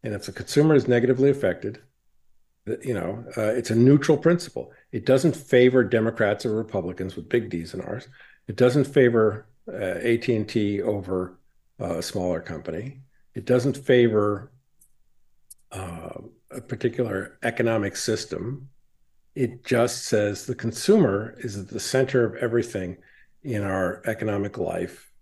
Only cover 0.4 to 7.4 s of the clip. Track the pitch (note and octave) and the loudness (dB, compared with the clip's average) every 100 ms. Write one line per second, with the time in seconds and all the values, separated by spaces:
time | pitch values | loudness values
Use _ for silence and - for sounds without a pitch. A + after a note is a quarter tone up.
0.4 | G2 - D#3 D3 A#2+ A#2+ B2 B2+ C#3 C#3 | 0 4 6 6 6 2 4 4 4 4
1.4 | G2 - G2+ - _ _ _ _ _ _ | 0 -2 -6 -10 _ _ _ _ _ _
2.4 | _ _ - - C3 G#2 F2 A2+ A#2+ - | _ _ -10 -8 -6 -4 -4 -8 -10 -4
3.4 | G#2+ B2 A#2 A2+ B2+ D3 D3+ D3+ E3 F3 | -2 -2 0 6 8 6 4 4 4 2
4.4 | - - B1 - _ A#2+ G2+ C3 E3 - | -2 -12 -12 -18 _ -6 2 4 4 0
5.4 | - B2+ B2+ B2+ G#2 A#2 A2 A2+ G#2+ A2 | 2 6 6 6 4 2 0 0 0 0
6.4 | B2 G#2+ A2 G2 F2 F2+ F#2 - - B2 | -2 -4 -4 -6 -6 -8 -8 -10 -2 -2